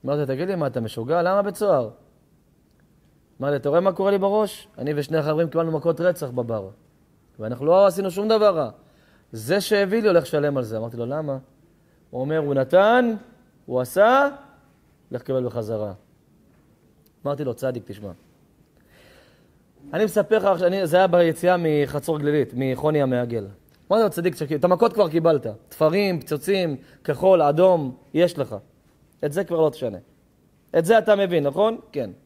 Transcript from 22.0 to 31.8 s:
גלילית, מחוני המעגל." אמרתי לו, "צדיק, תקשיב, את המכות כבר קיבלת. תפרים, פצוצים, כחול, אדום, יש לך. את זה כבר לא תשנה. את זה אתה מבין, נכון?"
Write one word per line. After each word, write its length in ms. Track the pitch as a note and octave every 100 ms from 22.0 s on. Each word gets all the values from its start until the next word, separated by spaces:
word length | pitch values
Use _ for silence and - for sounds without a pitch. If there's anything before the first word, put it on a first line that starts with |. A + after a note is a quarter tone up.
| D3+ D#3
גלילית, 340 | D3 D3+ C3 B2
מחוני 460 | C3 B2+ D3+ D3+
המעגל." 440 | C3+ B2+ A#2+ A#2 G2 G2 _ _ _
אמרתי 140 | G#3+
לו, 60 | G#3+
"צדיק, 240 | - E3+
תקשיב, 240 | D#3 C#3+ D3
את 60 |
המכות 280 | F3+ F3+ A3+
כבר 160 | G3 F3+
קיבלת. 380 | E3 E3 D3+ - G#2 _
תפרים, 520 | - D#3 F3+ G3+ E3+
פצוצים, 560 | - D3 C#3+ G3 F3 C3 - _
כחול, 380 | - C3+ F#3 F#3
אדום, 540 | C#3+ D3+ F#3 F3 C#3 B2 _
יש 240 | D3+ E3+ E3+
לך. 180 | C3 G#2 _ _ _ _ _ _
את 80 | D3
זה 120 | C#3+
כבר 160 | G3 E3+
לא 100 | D#3
תשנה. 280 | - B2 F#2+ _ _ _ _ _ _ _ F3
את 60 |
זה 140 | E3+ A3+
אתה 180 | G#3+ G3+
מבין, 280 | G3 F3
נכון?" 340 | C#3+ D3 G#3+ A3+